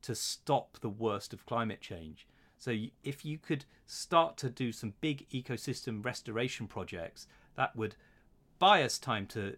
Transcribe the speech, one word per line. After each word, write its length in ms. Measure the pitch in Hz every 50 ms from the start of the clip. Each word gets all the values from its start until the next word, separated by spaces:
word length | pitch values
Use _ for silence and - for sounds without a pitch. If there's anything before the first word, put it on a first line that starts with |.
| -
to 100 | - 117
stop 640 | - - - - - _ - 143 - - - _ -
the 80 | - 113
worst 440 | 101 107 113 110 101 101 - - -
of 120 | - - -
climate 340 | 120 117 117 110 101 -
change. 460 | - - 104 87 80 78 80 - - _ - _ - - _ _
So 120 | - 131
y-, 200 | 120 107 107 - _ _ -
if 220 | 143 139 - -
you 140 | 151 151 151
could 260 | - - 165 143 - - - _ _ -
start 500 | - - - - 180 165 165 165 - -
to 120 | - 127
do 220 | 113 - 131 120
some 220 | 110 - - 110 104 -
big 240 | - 156 147 139 - _
ecosystem 760 | - 131 123 - 123 113 - - 123 - - - 113 107 104
restoration 600 | 123 120 - - - 110 113 123 127 - - 117 98
projects, 600 | - 101 92 85 - 90 82 - - - - - - - - - -
that 200 | - 131 - -
would 200 | 113 110 104 - - - - - - _ _ _ _ _ _ _ -
buy 240 | 175 190 208 180 139
us 140 | 123 - -
time 280 | - 131 117 104 98 -
to 280 | - 117 101 98 98